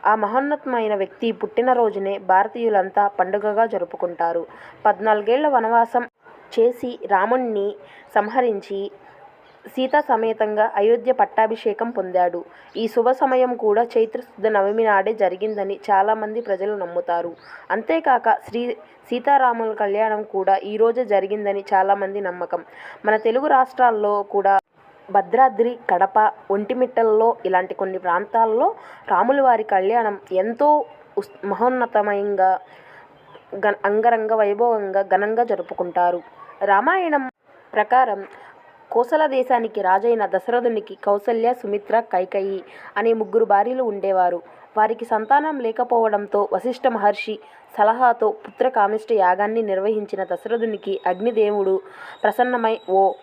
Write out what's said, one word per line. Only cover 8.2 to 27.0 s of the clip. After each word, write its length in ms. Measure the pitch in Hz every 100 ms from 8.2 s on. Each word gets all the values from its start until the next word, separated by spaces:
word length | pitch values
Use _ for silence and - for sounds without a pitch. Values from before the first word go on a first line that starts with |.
| 208 247 247 202 - 196 202 - - - - _ _ _ -
సీతా 340 | - 262 294
సమేతంగా 680 | 294 233 226 220 214 214 220 208
అయోధ్య 360 | 208 233 233
పట్టాభిషేకం 800 | 254 202 - 220 226 226 202 233
పొందాడు. 560 | 233 185 180 180 175 - - - -
ఈ 100 | 220
శుభ 240 | 240 226
సమయం 440 | 262 277 254 254 240
కూడా 280 | 220 208
చైత్రశుద్ధ 640 | 233 233 220 240 247 - 208
నవమి 360 | 214 196 220
నాడే 300 | 220 196 196
జరిగిందని 680 | 220 190 180 214 208 196 196 -
చాలామంది 500 | 196 208 220 214 220
ప్రజలు 340 | 226 190 196 208
నమ్ముతారు. 580 | 180 175 175 170 170 165 - - -
అంతేకాక 580 | 196 220 330 311 247 226
శ్రీ 460 | - - 233 240 - - - -
సీతారాముల 680 | 240 247 277 254 233 226
కళ్యాణం 500 | 214 208 202 220 214
కూడా 340 | 214 196 190 196
ఈ 200 | 190 214
రోజే 280 | 226 233 233
జరిగిందని 580 | 202 190 214 202 196 196
చాలామంది 480 | 196 190 202 196 202
నమ్మకం. 440 | 190 180 175 170 - - - - 208
మన 120 | 214
తెలుగు 300 | 220 233 294
రాష్ట్రాల్లో 760 | 269 262 - 247 220 208 208
కూడా 360 | 196 202 196 196 _ _ - - -
భద్రాద్రి, 680 | 196 190 233 262 208 233 240 -
కడప, 420 | 180 190 214 214 - -
ఒంటిమిట్టల్లో 840 | 196 208 254 247 247